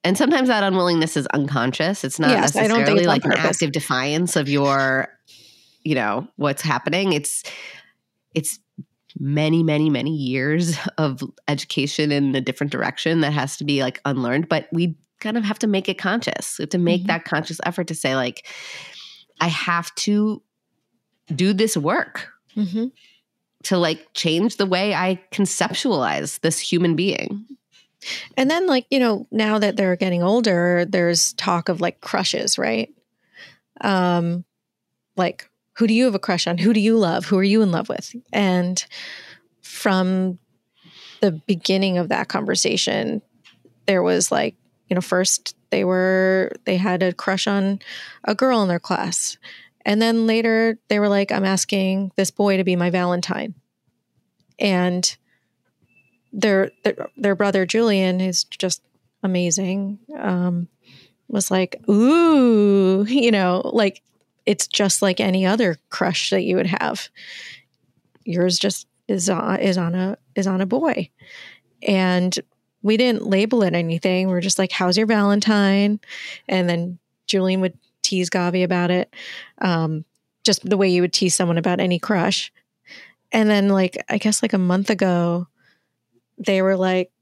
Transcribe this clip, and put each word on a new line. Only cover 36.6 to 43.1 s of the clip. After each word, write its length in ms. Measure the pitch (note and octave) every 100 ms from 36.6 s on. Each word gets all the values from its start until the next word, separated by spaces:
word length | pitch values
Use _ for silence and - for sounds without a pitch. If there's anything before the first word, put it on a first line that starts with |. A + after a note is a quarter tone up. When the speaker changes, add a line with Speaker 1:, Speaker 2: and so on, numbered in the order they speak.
| F#3
Speaker 2:
do 60 | A3
you 160 | G#3 A3+
love? 260 | F#3 F3+ -
Who 120 | G3
are 40 |
you 180 | G3 G#3+
in 100 | G#3
love 160 | E3+ -
with? 260 | - - A#3+ _
And 520 | - G3 F3+ F3+ F3+ - - - - - - _ _
from 760 | - - G#3+ F#3+ F#3 F#3 F#3 F3+ _ _ _ _ - - - -
the 120 | G3+
beginning 640 | D#3 - F3+ - F#3+ G3 F3+
of 120 | F3
that 180 | - -
conversation, 960 | - - F#3+ - F#3 - - -